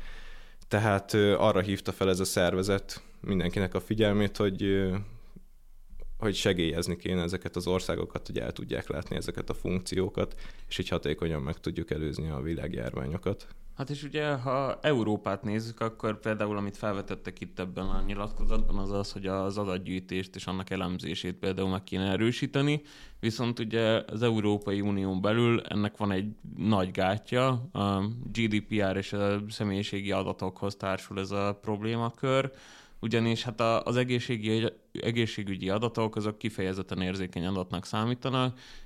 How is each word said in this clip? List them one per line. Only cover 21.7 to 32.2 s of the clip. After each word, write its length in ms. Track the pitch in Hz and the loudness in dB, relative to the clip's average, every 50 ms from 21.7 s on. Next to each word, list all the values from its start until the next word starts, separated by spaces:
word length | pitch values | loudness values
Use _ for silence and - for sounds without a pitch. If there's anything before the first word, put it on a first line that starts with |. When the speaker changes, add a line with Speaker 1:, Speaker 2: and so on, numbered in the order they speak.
| 92 95 95 | 0 -2 -4
Speaker 2:
kéne 280 | - 95 92 95 98 | -4 -2 0 0 2
erősíteni, 720 | 95 92 110 117 120 - 143 - - 139 139 147 147 147 - - - - - - - - | 2 2 2 2 2 0 -4 -2 0 2 2 2 2 0 -4 -8 -20 -20 -20 -20 -14 -4
viszont 400 | - 113 110 - 123 117 120 123 | -2 -2 0 0 -2 -2 0 -2
ugye 440 | 120 110 107 113 113 110 110 104 - - | -4 -2 0 2 4 4 4 4 2 -2
az 140 | - 107 | -2 2
Európai 600 | 120 117 113 110 101 104 104 104 - 101 98 101 | 2 4 4 4 4 4 2 2 2 0 0 0
Unión 400 | 101 104 101 98 95 95 95 95 | 2 0 0 0 0 0 0 2
belül 400 | 98 104 110 117 120 117 117 - | 2 2 4 6 6 4 4 2
ennek 360 | - - 92 104 104 101 - - | 0 -2 -2 0 0 0 0 0
van 140 | 107 101 | 0 2
egy 160 | 95 92 104 107 107 - - 104 - - | 2 0 0 -2 -6 -8 -14 -12 -6 -2
nagy 340 | 92 107 110 95 92 92 | 2 4 4 4 4 2
gátja, 560 | 90 95 95 95 101 110 - - 120 123 131 135 127 120 127 170 | 0 2 2 2 2 0 -2 -2 2 2 4 4 2 0 -2 -4
a 280 | - 98 101 101 98 95 98 107 117 120 127 107 | -2 0 2 2 2 2 0 0 -2 -6 -8 -6
G 160 | 101 113 117 107 | 0 0 2 2
D 120 | 107 104 | 2 0
P 240 | 104 - 110 104 101 95 | 0 0 0 0 2 2
R 60 | 95 98 | 0 0
és 160 | 95 - 104 | -2 -2 -2
a 300 | 104 101 101 101 104 104 104 | 0 2 2 2 0 -2 -6
személyiségi 640 | 110 - 110 101 98 98 104 - 101 98 101 98 | -4 -2 -2 0 0 0 -2 -2 -4 -4 -2 0
adatokhoz 640 | 95 95 95 95 92 - 95 92 92 - 101 98 98 | 0 0 0 0 -2 -2 -4 -6 -4 -4 -6 -6 -4
társul 440 | - 98 95 95 92 - - 98 98 | -4 -2 -2 -2 -2 -4 -6 -6 -6
ez 120 | 98 92 | -4 -4
a 280 | 101 101 101 101 104 - | -2 -2 -2 -2 -2 -4
problémakör, 920 | - 110 107 101 107 113 117 117 117 117 - - | -4 -4 -4 -2 -2 -2 -2 0 -2 -2 -4 -4